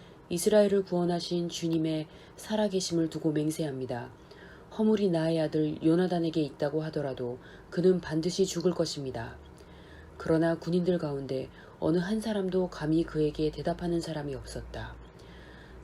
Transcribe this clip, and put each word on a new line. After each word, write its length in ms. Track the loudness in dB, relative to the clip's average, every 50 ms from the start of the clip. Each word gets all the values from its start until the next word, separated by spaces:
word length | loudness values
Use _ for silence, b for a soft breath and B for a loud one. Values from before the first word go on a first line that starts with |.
| B B B B B -6
이스라엘을 560 | -4 0 2 4 6 6 6 6 6 2 2
구원하신 640 | 2 0 0 2 2 0 -2 -2 -2 -2 -2 -2 -2
주님의 580 | -4 -4 -2 0 0 0 0 0 0 -2 -4 -6 B B B B B
살아계심을 720 | B -8 -4 0 0 0 2 0 0 -2 0 0 0 0 0
두고 220 | -2 -2 -2 0 0
맹세합니다. 800 | 2 0 0 0 -2 -4 -4 -4 -4 -6 -6 -6 -6 -8 -10 -14 -18 B B B B B B B B B B -4 0
허물이 320 | 4 4 4 4 4 4
나의 300 | 2 2 2 2 2 2
아들 420 | 0 0 2 2 0 0 0 2 4
요나단에게 580 | 4 6 6 4 4 2 0 0 0 0 0 0
있다고 400 | -2 -2 -2 -2 -2 0 -2 -4
하더라도 540 | -2 -4 -4 -4 -4 -4 -4 -6 -6 -6 -8 B B B B B B
그는 300 | -2 2 4 6 4 4
반드시 460 | 2 -2 -2 0 0 0 2 2 0
죽을 260 | 0 0 0 0 0 2
것입니다. 640 | 0 -2 -2 -4 -6 -6 -6 -6 -8 -8 -10 -12 -16 -18 -20 -20 -20 B B B B B B B B B B B
그러나 400 | -6 0 2 4 4 4 4 2
군인들 420 | 0 -2 0 0 2 4 4 2 2
가운데 500 | 0 -2 -4 -4 -4 -4 -4 -4 -4 -6 B B B B B B
어느 180 | 0 2 2 2
한 220 | 2 0 -2 -2
사람도 480 | -2 -2 -2 -2 -2 0 0 0 0 0
감히 340 | -4 -4 0 2 2 2 2
그에게 480 | 0 0 0 0 0 0 0 -2 -2
대답하는 500 | -2 -2 -2 -4 -2 -2 -2 -2 -2 -2
사람이 340 | -2 -4 -6 -6 -6 -6 -8
없었다. 580 | -8 -10 -10 -10 -10 -10 -10 -10 -10 -10 -12 -12 -16 -18 -20 B B B B B B B B B B B B B B